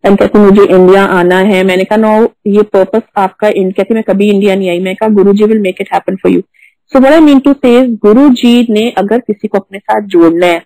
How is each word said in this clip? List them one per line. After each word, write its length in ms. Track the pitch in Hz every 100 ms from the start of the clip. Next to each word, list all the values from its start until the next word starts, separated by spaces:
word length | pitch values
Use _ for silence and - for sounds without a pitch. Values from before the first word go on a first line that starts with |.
| 202
And 140 | 196
कहती, 180 | 202 208
"मुझे 240 | 202 202
India 420 | 202 185 185 196
आना 340 | 196 185 175 185
है।" 260 | 196 185
मैंने 200 | 190 185
कहा, 140 | 190 214
"No, 300 | 214 214 233 _ 214
ये 160 | 202
purpose 380 | 208 196 185 220 - -
आपका 320 | 190 _ 214
इन-," 280 | 202 185 190
कहती, 180 | 190
"मैं 80 | 220
कभी 280 | 214 196 208
India 240 | 202 202
नहीं 160 | 190 185
आई।" 100 | 175
मैं 160 | 185 190
कहा, 120 | 220
"गुरुजी 360 | 202 196 202
will 160 | 214 220
make 260 | 190 - 202
it 0 |
happen 220 | 175 - 196 185
for 100 | 180
you।" 60 | - _ _ _ _ 269
So 100 | 269
what 160 | 320
I 60 | 302
mean 180 | 277 285
to 80 | 269
say 180 | 254 240
is, 60 | 262
गुरुजी 760 | 220 208 220 285 247 233 240 240
ने 200 | 208 233
अगर 280 | - 196 226
किसी 300 | - 208 208
को 100 | 196
अपने 200 | - 196
साथ 240 | - 214
जोड़ना 440 | 202 180 165 165 175
है 160 | 170